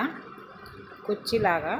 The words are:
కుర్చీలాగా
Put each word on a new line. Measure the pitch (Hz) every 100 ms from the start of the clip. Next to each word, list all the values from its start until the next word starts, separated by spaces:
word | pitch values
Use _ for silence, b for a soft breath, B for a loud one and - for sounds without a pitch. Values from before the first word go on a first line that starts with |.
| 269 - - - - - - - - - -
కుర్చీలాగా | 208 - 226 202 165 156